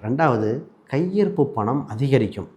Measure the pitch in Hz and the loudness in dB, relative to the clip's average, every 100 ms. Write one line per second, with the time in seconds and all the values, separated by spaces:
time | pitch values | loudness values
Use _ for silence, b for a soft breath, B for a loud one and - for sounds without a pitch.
0 | 107 139 160 113 107 131 - _ - 139 | -4 2 2 2 0 -2 -8 _ -4 -2
1 | 185 202 196 - 139 - 104 143 - 110 | 0 0 0 2 0 0 -2 -2 -4 -4
2 | 139 131 107 101 - | 2 2 2 -4 -12